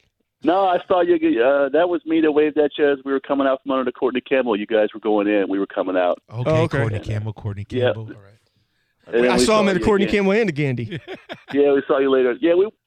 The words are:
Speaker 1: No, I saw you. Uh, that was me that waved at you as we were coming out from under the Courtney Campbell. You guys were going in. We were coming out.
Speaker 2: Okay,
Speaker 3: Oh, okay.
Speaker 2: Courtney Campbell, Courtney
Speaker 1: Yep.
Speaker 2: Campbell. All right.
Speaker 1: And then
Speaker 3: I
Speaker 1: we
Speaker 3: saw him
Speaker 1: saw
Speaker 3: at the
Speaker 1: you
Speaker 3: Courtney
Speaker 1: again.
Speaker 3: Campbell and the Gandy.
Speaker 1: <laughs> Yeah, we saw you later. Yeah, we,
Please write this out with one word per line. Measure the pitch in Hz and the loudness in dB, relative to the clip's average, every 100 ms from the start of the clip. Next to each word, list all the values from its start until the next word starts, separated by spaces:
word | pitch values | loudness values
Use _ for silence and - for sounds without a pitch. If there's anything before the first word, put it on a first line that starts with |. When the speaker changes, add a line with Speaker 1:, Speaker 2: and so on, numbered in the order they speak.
| _ _ _ _ | _ _ _ _
Speaker 1:
No, | 202 185 190 | -2 0 2
I | 175 - | 0 0
saw | 185 | 0
you. | 175 170 160 117 | 2 2 2 2
Uh, | 127 139 139 | 2 2 2
that | 147 180 | 2 0
was | 170 | -2
me | 156 160 | -2 0
that | 156 | 2
waved | 147 151 151 | 2 2 2
at | 147 - | 0 0
you | 143 | 0
as | 139 | 0
we | 135 | -2
were | 135 | -4
coming | - 139 135 | -2 0 0
out | 131 | -2
from | 135 | -2
under | 131 | -4
the | 127 | -4
Courtney | - 127 120 | -2 -2 -4
Campbell. | - 135 123 104 | -2 -2 0 -2
You | 107 | 0
guys | 110 107 | 0 0
were | 107 | -2
going | 110 107 101 | -2 0 2
in. | 107 95 | 0 0
We | 98 | -2
were | 98 | -4
coming | 101 92 92 | -4 -2 0
out. | 87 - - | 0 -2 -8
Speaker 2:
Okay, | 113 131 | -6 0
Speaker 3:
Oh, | 160 | 0
okay. | 165 139 | 0 0
Speaker 2:
Courtney | 110 104 | -2 -4
Campbell, | 117 104 107 | -6 -6 -8
Courtney | - 107 98 101 | -8 -10 -10 -8
Speaker 1:
Yep. | 127 123 | -2 -2
Speaker 2:
Campbell. | 113 107 | -2 -10
All | 101 | -18
right. | 98 113 _ _ _ _ _ _ - | -20 _ _ _ _ _ _ _ -4
Speaker 1:
And | 117 | 0
then | 123 | 2
Speaker 3:
I | - | 2
Speaker 1:
we | |
Speaker 3:
saw | 165 214 | 4 2
him | 202 | 2
Speaker 1:
saw | |
Speaker 3:
at | |
the | 180 | 2
Speaker 1:
you | 220 | 2
Speaker 3:
Courtney | 196 196 | 2 2
Speaker 1:
again. | 208 | 0
Speaker 3:
Campbell | 190 | 2
and | 208 208 | 2 0
the | |
Gandy. | 143 139 123 117 151 | -2 -2 -4 -6 -10
Speaker 1:
<laughs> | - - - - - | -12 -16 -16 -16 -4
Yeah, | 139 143 | 0 2
we | 139 - | 2 0
saw | 143 | 0
you | 139 | 2
later. | 131 127 120 | 2 0 0
Yeah, | 165 | 0
we, | 175 214 - | 2 0 -4